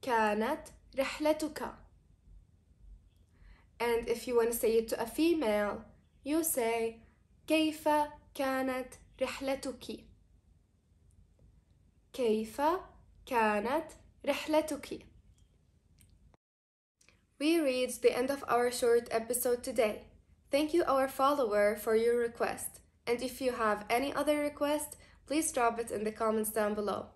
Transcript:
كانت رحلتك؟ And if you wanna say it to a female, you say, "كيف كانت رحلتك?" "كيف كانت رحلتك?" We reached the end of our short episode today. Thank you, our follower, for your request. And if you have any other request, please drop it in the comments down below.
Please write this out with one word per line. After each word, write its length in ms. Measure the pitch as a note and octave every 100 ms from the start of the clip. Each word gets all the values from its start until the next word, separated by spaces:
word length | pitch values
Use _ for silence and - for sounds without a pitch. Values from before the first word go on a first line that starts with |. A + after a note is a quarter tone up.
كانت 640 | - A#3 G#3+ G#3 A3+ D#4 - - - B3+
رحلتك؟ 760 | C4 - D4+ D#4 D#4 - - - - - _ - - - _ _ _ _ - - - _ _ _ - - - _
And 280 | A#3+ A#3 A#3
if 180 | A#3 -
you 100 | A#3+
wanna 160 | A#3
say 260 | A#3+ A3 A3+
it 100 | A3+
to 120 | -
a 60 | A3+
female, 800 | - D#4+ E4 A#3 G#3 G#3 - - - _ _
you 180 | - D#4
say, 580 | D#4+ - A3+ A#3 A3+ A3+ - _ _ _ -
"كيف 420 | D#4 D#4 D4+ D#4 D4+ D4 - -
كانت 600 | - C#4 C4 C4 B3+ B3+ - - -
رحلتك?" 840 | B3+ - C4+ C4+ C#4 A#3+ - A3 - - _ _ _ _ _ _ _ _ _ - - _ - - _ _ _ _ _
"كيف 480 | - A#3+ A3 A3 - D4 F#4 - - - - -
كانت 680 | B3 A3 G#3 A3 C#4+ D#4+ - - _ B3
رحلتك?" 800 | C#4 - D#4 D#4 C#4+ - - - - _ - _ _ _ _ _ _ - - - _ _ _ _ _ _ _ _ _ _ _
We 220 | D4 E4+
reached 420 | D4 B3+ B3 -
the 140 | A#3+ -
end 140 | C4+
of 120 | A3+ -
our 240 | A#3 B3
short 340 | B3 A#3+ A#3 A#3
episode 500 | A3+ A3+ B3 C4 A#3+
today. 440 | B3 A#3 A3 G#3 - - _ _ _
Thank 240 | C#4 D4+
you, 80 | E4+
our 220 | - C4+ C4
follower, 680 | - C4+ C#4+ A#3+ G#3 G#3 A3
for 180 | A#3
your 240 | A3 A3+ A#3+
request. 640 | A#3 A#3 A3 - - - - _ -
And 160 | A#3+
if 180 | B3+ -
you 120 | C4
have 340 | A#3+ A3 G#3 G3+
any 240 | A#3 C#4
other 260 | - C#4+ D4
request, 560 | D4 D4 C#4+ D4+ D4 - - - -
please 260 | C#4+ D#4+
drop 260 | - A#3 A3+
it 120 | A3+
in 100 | G#3+
the 60 | G#3+
comments 400 | G#3+ A3 A3 G#3+
down 240 | A3 G#3+
below. 360 | G#3 G#3 - -